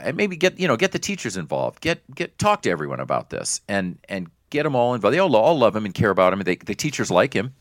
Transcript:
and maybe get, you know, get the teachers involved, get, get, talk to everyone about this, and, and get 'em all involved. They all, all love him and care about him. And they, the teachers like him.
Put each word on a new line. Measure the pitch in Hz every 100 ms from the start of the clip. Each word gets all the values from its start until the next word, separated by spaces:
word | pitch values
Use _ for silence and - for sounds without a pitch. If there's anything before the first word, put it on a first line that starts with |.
and | 90 160
maybe | 208 175
get, | 180 -
you | 180
know, | 117
get | 190
the | -
teachers | - 196 117 92
involved, | 78 69 62 -
get, | 160 170 _
get, | 131 170 -
talk | 208 208
to | -
everyone | 80 73 65
about | 65 65 -
this, | - - - -
and, | 101 90 85 -
and | 98 85 _ _
get | 143 151
'em | 131
all | 120
involved. | 123 101 156
They |
all, | 190 110
all | 120 165
love | 113 107
him | 107
and | -
care | 107
about | 95 92
him. | 95
And | 92
they, | 87
the | - 101
teachers | 156 - 110
like | 90 135
him. | 107 120 -